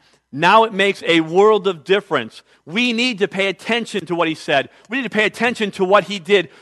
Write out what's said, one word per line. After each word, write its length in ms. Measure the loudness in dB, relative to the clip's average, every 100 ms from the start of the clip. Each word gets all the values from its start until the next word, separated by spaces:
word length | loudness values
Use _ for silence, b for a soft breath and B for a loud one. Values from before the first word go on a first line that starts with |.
| b b _
now 340 | -2 4 4
it 100 | 4
makes 280 | 0 -2 -2
a 180 | 0 0
world 440 | 2 4 4 4 0
of 160 | -4
difference. 600 | -2 -2 0 -4 -4 -12 b b -8
We 260 | -2 -2
need 280 | 0 -2 -2
to 80 | -4
pay 200 | -2 -4
attention 560 | -4 -4 -4 -4 -8
to 100 | -4
what 140 | -2 -2
he 60 |
said. 340 | -4 -2 -2 -2 b -10
We 80 | -8
need 60 |
to 40 | -4
pay 160 | -2
attention 460 | -2 -2 -4 -2 -4
to 140 | -2 2
what 180 | 2
he 140 | 2 -4
did. 320 | 0 0 0 b